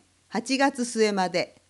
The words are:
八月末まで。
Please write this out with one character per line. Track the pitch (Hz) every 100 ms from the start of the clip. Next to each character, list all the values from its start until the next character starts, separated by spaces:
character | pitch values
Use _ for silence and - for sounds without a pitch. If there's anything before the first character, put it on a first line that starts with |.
| _ _ _
八 | - - 262
月 | 277 269
末 | 240 226 214
ま | 202 180
で。 | 170 - - _